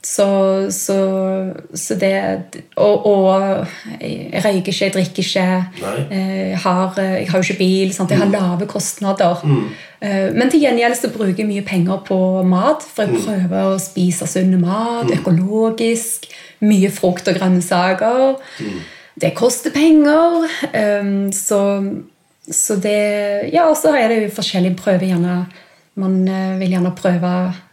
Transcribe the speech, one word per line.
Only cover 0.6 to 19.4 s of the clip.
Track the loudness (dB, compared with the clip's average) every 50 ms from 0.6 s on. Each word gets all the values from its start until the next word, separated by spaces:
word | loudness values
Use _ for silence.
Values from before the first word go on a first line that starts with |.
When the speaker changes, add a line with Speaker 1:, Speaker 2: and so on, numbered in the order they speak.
| 0 -2
Speaker 1:
så, | -4 -6 -4 -2 0 0 0 0 0 -2 -2 -2 -2 -2 -4 -6 -8 -10 -16 -14 -12
så | -12 -6 -6 -4
det, | 0 0 0 0 0 -2 -2 -4 -4 -6 -12 -16 -20 -20 _ -2
og, | 2 2 4 4 4 2
og | 2 2 4 4 4 4 2 2 0 -2 -2 -4 -6 -10 -14 -16 -16 -14 -10
jeg, | -10 -10 -8 -8 -10 -8 -6
jeg | -2 -2
røyker | 0 0 0 -2 -2 -2
ikke, | -2 -2
jeg | -2 0
drikker | -2 -2 -2 -2 -6 -4
ikke, | -2 -2 0 0 0 0 0 -2 -4 -8 -10 -8
Speaker 2:
Nei. | -6 -4 -6 -6 -4
Speaker 1:
eh, | -4 -4 -4 -4 -4 -4 -4 -4
jeg | -4 -2
har, | 0 0 0 0 0 -2 -2 -4
eh, | -2 -2 -2 -4
jeg | -2 0
har | 0 0 0
jo |
ikke | 0 -2 0
bil, | 0 0 2 2 0 -2 -2
sant? | -4 -2 0
Jeg | 2 2
har | 2
Speaker 2:
Mm. | 2 0
Speaker 1:
lave | 0 0 -2 -2 -2 -4
kostnader. | -4 -6 -6 -6 -6 -8 -6 -4 -4 0 2 2 2 2 0 0
Speaker 2:
Mm. | 0 0 0 0 -4 -10 -14 -18 -20 -16 _ -6
Speaker 1:
Eh, | -4 -2 0 -2 0 0
men | 0 0 4
til | 4 4
gjengjeld | 4 4 2 2 2 2 0
så | 0 -4 -6 -4
bruker | -2 -2 -2 0 0
jeg | -2
mye | -2 -2 -4 -4
penger | -2 0 0 0 0 0 -4 -4 -2
på | 0 0 2 2 2 2 2
mat, | 2 2 2 2 2 0 0 -4
for | -12 -4 -4 -2
jeg | 0 0
Speaker 2:
Mm. | -2 -2
Speaker 1:
prøver | -2 -2 -2 0 0 0 0 0 0 0
å | -2
spise | -4 -6 -2 0 0 0 0 -2 -4
sunn | -4 -2 0 2 2 4 2
mat, | 2 0 0 -2 -2 -4 -4 -2 -2
Speaker 2:
Mm. | 0 0 0
Speaker 1:
økologisk, | 2 2 2 2 2 0 0 0 0 0 0 0 0 0 0 -2 -4 -6 -8 -10 -10 -16 -20 -20 -20 -20 -8 _ 2
mye | 4 6 6 4 2
frukt | 2 0 0 0 0 0 -2 -2
og | -2
grønnsaker. | 0 2 2 2 2 2 2 0 2 2 2 0 2 2 2 2 4 2 2 0 -2 -6 -16 -12 -10
Speaker 2:
Mm. | -10 -8 -8 -10 -12 -14 -18 -20 -20 -20 _ -4
Speaker 1:
Det | -4 -4 -2
koster | 0